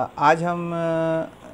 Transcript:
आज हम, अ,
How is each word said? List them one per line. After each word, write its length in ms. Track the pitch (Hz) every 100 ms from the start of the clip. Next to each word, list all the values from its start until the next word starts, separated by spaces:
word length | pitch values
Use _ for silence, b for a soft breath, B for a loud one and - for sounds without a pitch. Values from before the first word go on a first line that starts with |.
| 127 -
आज 240 | 147 165
हम, 280 | 175 175 170
अ, 40 | 170 165 165 165 160 - - -